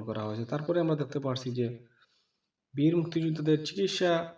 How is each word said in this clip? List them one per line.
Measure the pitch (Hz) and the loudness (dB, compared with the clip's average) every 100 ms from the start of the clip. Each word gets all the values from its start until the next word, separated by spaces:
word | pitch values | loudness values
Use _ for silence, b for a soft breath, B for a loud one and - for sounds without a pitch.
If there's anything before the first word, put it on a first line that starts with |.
করা | 113 110 | -4 -4
হয়েছে। | 107 110 117 | -4 -4 -4
তারপরে | 147 151 170 | -4 0 2
আমরা | 160 151 | 2 0
দেখতে | 131 143 | -2 -4
পারছি | 135 127 127 | -4 -4 -4
যে | 123 117 117 - b b b b _ _ _ _ | -2 -2 -4 -16 b b b b _ _ _ _
বীর | 135 151 170 | 2 4 4
মুক্তিযোদ্ধাদের | 160 165 160 160 151 151 151 | 0 0 0 0 2 2 2
চিকিৎসা | 190 190 - 180 165 170 | -2 -2 2 2 2 0